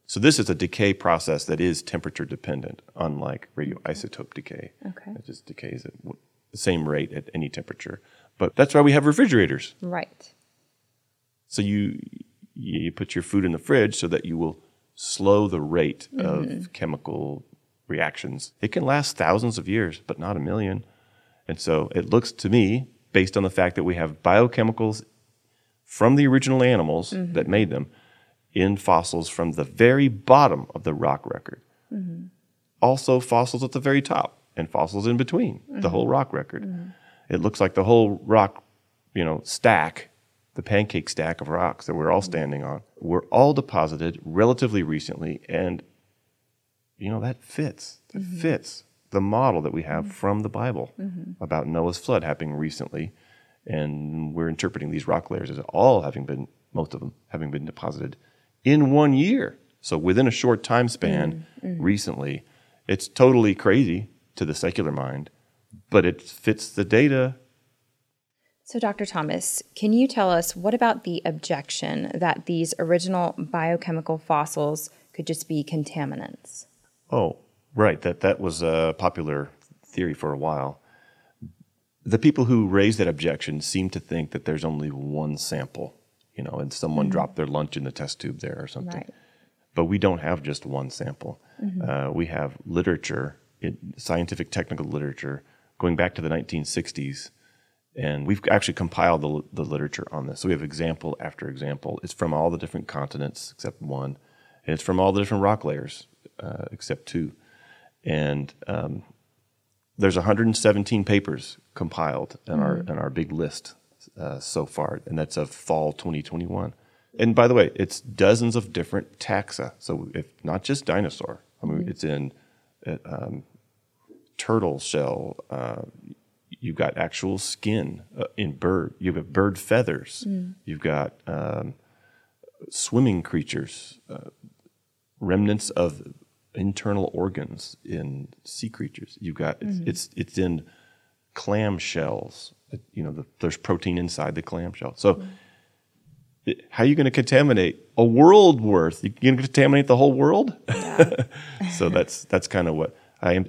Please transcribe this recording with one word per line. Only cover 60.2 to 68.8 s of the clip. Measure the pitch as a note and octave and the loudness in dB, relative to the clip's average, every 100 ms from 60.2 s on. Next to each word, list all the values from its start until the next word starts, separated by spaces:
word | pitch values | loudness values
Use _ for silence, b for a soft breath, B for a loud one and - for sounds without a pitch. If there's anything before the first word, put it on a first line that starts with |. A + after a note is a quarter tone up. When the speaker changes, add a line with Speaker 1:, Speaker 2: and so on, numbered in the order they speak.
| C3 | 4
Speaker 1:
a | |
short | A2+ B2 A2+ | 4 2 2
time | - A#2+ A#2+ | 2 2 2
span | - - - D2+ D#3+ D#3+ - | 0 -2 0 -2 -4 -12 -12
Speaker 2:
Mm, | F#3 E3+ | -8 -2
mm. | |
Speaker 1:
recently, | F#2 G2+ - C2+ C#2+ C#2 - b b b - | 0 0 -2 -6 -6 -8 -12 b b b -4
it's | G2 - | -4 -2
totally | - C3 B2+ G#2+ | 6 8 8 4
crazy | F#2+ G#2+ A#2 A2 F2 G#2+ _ _ | 4 4 4 4 0 -6 _ _
to | - | -6
the | D#2+ | -4
secular | D2+ E2+ F2+ D#2+ | -2 -4 -2 -2
mind, | C#2+ C2 C2+ D2+ _ _ _ _ - - | -2 -6 -8 -12 _ _ _ _ -20 2
but | G#2+ | 4
it | F2 F2 | 4 0
fits | - - - G#2+ - | -10 -6 -2 -2 -4
the | - | -4
data. | F#2+ G#2+ C#3+ C3+ B2+ B2+ _ _ _ _ _ _ _ _ _ _ _ _ | 2 4 4 2 0 -4 _ _ _ _ _ _ _ _ _ _ _ _
Speaker 2:
So, | _ | _
Doctor | A#3 | -2